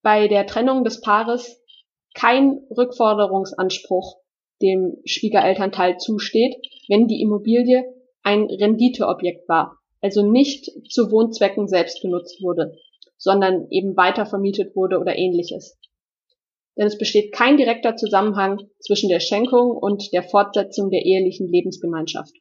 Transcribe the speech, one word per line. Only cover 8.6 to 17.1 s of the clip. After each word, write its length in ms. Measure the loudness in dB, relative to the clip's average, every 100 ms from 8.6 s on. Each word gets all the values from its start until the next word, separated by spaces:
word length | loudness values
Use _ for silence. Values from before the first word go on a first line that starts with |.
| 0 4 2 2 -2 -2 -6 -8 -2
war, 300 | 0 0 _ _ _
also 280 | -2 0 4
nicht 420 | 4 2 -2 -14 -18 -6
zu 200 | -2 2
Wohnzwecken 580 | 2 0 0 -2 0 0
selbst 320 | 0 -2 -6
genutzt 420 | -6 -6 -8 -8
wurde, 340 | -4 -4 -4 -8 _ _ _ _
sondern 520 | 0 2 2 0 -2
eben 260 | -4 -2 0
weiter 300 | 0 0 -4
vermietet 480 | -4 -4 -4 -6
wurde 240 | -2 -2 0
oder 180 | -2 -2
ähnliches. 640 | 0 -2 -4 -12 -16 _ _ _ _ _ _ _ _ _ _ -2
Denn 100 | -2
es 120 | -2
besteht 340 | 0